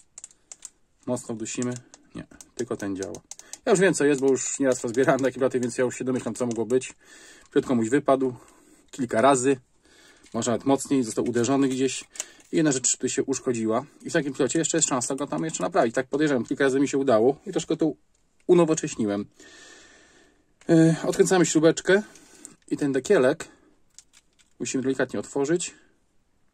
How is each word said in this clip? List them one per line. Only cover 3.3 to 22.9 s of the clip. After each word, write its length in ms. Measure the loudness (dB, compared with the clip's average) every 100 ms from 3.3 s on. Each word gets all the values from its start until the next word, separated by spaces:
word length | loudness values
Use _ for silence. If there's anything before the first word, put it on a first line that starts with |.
| -20 -20 -10 0
Ja 60 |
już 80 | 4
wiem, 140 | 4
co 120 | 2 2
jest, 160 | 2
bo 60 | 2
już 320 | 0 -2 -2
nieraz 240 | 0 0
rozbierałem 380 | -2 0 2 2
takie 140 | 0 0
piloty, 240 | -2 0
więc 180 | -4 -2
ja 60 |
już 140 | -4 -2
się 60 |
domyślam, 320 | -4 -4 -4 -6
co 100 | -4
mogło 200 | -4 0
być. 280 | 0 -2 -18 _ -20 -20 -20 -4
Pilot 120 | -2 0
komuś 240 | 0 2
wypadł 460 | 0 2 2 2 -6 -18 _ _ _ _
kilka 300 | -8 -4 2
razy, 360 | 4 4 2 0 _ _ _ _ -20 _ -10
może 180 | -6 -2
nawet 140 | -2 0
mocniej, 380 | 0 2 0
został 260 | 0 -2 -2
uderzony 380 | 0 0 2 0
gdzieś. 360 | 0 -2 -4 -12 -14 -16 -16 -4
I 40 | 0
jedna 140 | 2
rzecz 260 | 2 -2 -2
tu 120 | -4
się 140 | -2
uszkodziła. 600 | -2 -2 -2 -2 0 -2 -4 _
I 80 | -4
w 40 |
takim 200 | -4 -4
pilocie 260 | -2 -2 0
jeszcze 180 | -2 0
jest 120 | 0
szansa 260 | -2 -4 -6
go 120 | -6
tam 160 | -6
jeszcze 200 | -6 -6
naprawić. 320 | -4 0 0 0
Tak 120 | -4
podejrzewam, 380 | 0 0 0 -2
kilka 180 | 0
razy 160 | 0 2
mi 80 | 0
się 100 | 0
udało 440 | 2 4 4 0 -4
i 60 |
troszkę 260 | -6 -4 -2
to 140 | -2 -4 _ _ _ _ 2
unowocześniłem. 800 | 4 4 2 -4 -4 -2 -2 -6 _ -20 -20 -20 -20 -20 -20 _ _ _ _ _ _ 2
Yy, 280 | 6 6 4
odkręcamy 420 | -2 2 4 4 4
śrubeczkę 580 | 4 4 2 2 2 2 -14 -20 -20 -20 -20 -10
i 100 | -4
ten 140 | -2